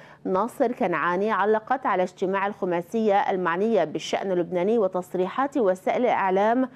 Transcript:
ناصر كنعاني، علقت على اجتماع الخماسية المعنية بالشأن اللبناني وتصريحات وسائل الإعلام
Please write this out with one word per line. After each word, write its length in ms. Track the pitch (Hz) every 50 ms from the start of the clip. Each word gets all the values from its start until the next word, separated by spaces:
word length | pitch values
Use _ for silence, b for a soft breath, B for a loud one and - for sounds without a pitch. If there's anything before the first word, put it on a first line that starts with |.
| B B B B B
ناصر 480 | 294 - - 214 240 - - 269 233
كنعاني، 600 | 247 - 247 180 170 147 147 175 180 185 202 220
علقت 540 | 220 185 196 214 220 214 214 - 254 277 -
على 180 | 247 202 180 185
اجتماع 440 | 180 - - 196 180 190 196 190 202
الخماسية 840 | 208 - - 180 170 175 170 - - 226 220 214 196 202 - -
المعنية 540 | 196 185 180 170 170 180 208 233 226 190 160
بالشأن 480 | 151 143 160 - - - - - 196
اللبناني 460 | 185 175 170 170 180 175 175 208 233 240
وتصريحات 800 | 202 185 - 180 180 - - 180 185 185 - - 269 285 - 294
وسائل 440 | 226 185 185 185 - 247 - 214
الإعلام 680 | 254 226 143 117 190 190 185 190 202 220 233 262 262 247 B